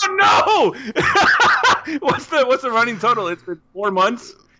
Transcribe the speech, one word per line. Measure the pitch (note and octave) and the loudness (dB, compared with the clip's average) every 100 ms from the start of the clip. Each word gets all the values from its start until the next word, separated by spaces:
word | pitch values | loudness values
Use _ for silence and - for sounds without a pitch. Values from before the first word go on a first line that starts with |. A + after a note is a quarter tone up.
Oh, | G4 F#4+ G4+ - - G#4+ F4 | -4 0 2 2 2 2 0
no! | - B3+ - - G4 - - G#4+ - B4 - - D4+ | -2 -6 -4 0 2 2 4 2 2 2 0 -2 -4
<laughs> | |
What's | D4+ G#3 - | -2 -4 -2
the, | D#4 B3+ | 0 2
what's | C4 | 0
the | C4 | 0
running | A3+ A#3 G#3+ | 0 -2 -2
total? | G#3+ A3+ F3+ | -2 0 -2
It's | E3+ | -6
been | - E3+ _ | -10 -14 _
four | F#3 G#3 | -6 -2
months. | F#3+ G3 A#3+ - - _ | 0 0 -2 -12 -20 _